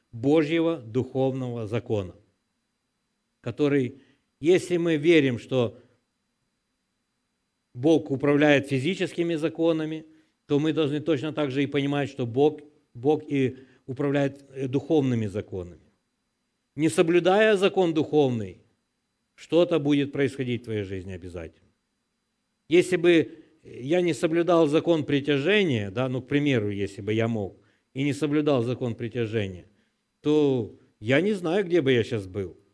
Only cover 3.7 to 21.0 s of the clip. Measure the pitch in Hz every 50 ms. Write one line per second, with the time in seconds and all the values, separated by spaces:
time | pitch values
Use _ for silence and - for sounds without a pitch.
3.7 | 143 143 127 117 - - _ _ _ _ _ _ _ _ 139 165 185 170 - -
4.7 | 175 170 170 170 160 151 143 175 170 160 139 131 120 107 - - 135 127 120 107
5.7 | - - - _ _ _ _ _ _ _ _ _ _ _ _ _ _ _ _ _
6.7 | _ _ _ _ _ _ _ _ _ _ _ _ _ _ _ _ _ _ _ _
7.7 | _ 123 123 160 165 147 156 - 139 120 143 143 147 143 151 151 143 139 - -
8.7 | 135 131 127 170 190 180 185 160 - 175 170 170 170 151 156 160 160 160 165 165
9.7 | 165 160 156 156 160 156 156 - _ _ _ _ _ _ _ _ 143 143 151 160
10.7 | 147 156 156 135 147 151 151 170 160 127 139 156 147 156 151 135 127 139 143 127
11.7 | 143 147 139 143 143 143 139 - - - 127 117 110 135 143 151 151 - - -
12.7 | _ _ _ _ _ 120 117 143 156 151 151 - 143 139 131 120 - - - _
13.7 | _ _ _ - 127 131 143 143 139 143 139 139 139 - - - - 135 135 131
14.7 | 123 139 - - 165 151 135 131 123 113 110 101 90 107 95 - 98 95 87 87
15.7 | 82 73 _ _ _ _ _ _ _ _ _ _ _ _ _ _ _ _ _ _
16.7 | _ - 156 156 - 190 170 160 175 175 160 185 185 208 220 220 214 185 196 190
17.7 | 202 190 185 165 156 156 143 - 151 151 143 131 120 113 104 92 90 - _ _
18.7 | _ _ _ _ _ _ _ _ _ _ _ _ _ _ - - 156 165 175 170
19.7 | 170 156 143 147 147 143 139 143 139 143 139 127 - - 131 123 120 117 - 113
20.7 | 110 107 98 95 98 95